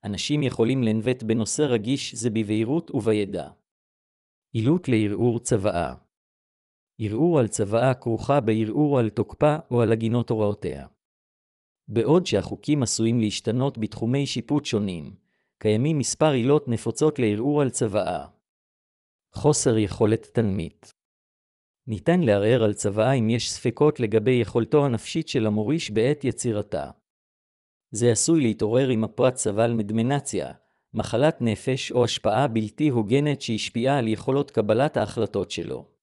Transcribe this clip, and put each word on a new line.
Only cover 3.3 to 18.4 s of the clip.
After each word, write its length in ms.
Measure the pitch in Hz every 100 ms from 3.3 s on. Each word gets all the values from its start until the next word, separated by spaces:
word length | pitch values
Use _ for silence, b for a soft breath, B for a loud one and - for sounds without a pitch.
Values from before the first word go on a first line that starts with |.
| 95 69 - _ _ _ _ _ _ _ _ _
עילות 360 | 117 113 175 175
לערעור 500 | 113 104 101 123 117
צוואה. 560 | - 117 101 87 76 65 _ _ _ _ _ _ _ _ _ -
ערעור 400 | 110 107 170 160
על 100 | 113
צוואה 460 | - 101 113 127
כרוכה 460 | 127 - - - 143
בערעור 580 | 113 110 107 107 151 139
על 120 | 110
תוקפה 460 | - 104 - 151 151 -
או 120 | 120
על 100 | 110
הגינות 380 | 113 113 120 117
הוראותיה. 560 | 110 104 104 85 71 69 _ _ _ _ _ _ _ _ _ -
בעוד 380 | 110 110 160 117
שהחוקים 560 | 104 90 101 - 147
עשויים 380 | 120 - 113 120
להשתנות 580 | 107 - - 120 139 131
בתחומי 480 | 107 - 117 135 139
שיפוט 380 | 131 - 147
שונים, 500 | 143 110 101 87 69 98 _ _ _ _
קיימים 400 | 107 107 143 156
מספר 320 | 120 - 156
עילות 380 | 135 120 151 147
נפוצות 500 | 113 - - 156 151
לערעור 440 | 113 104 131 147
על 80 | 135
צוואה. 560 | - 113 101 85 85 69 _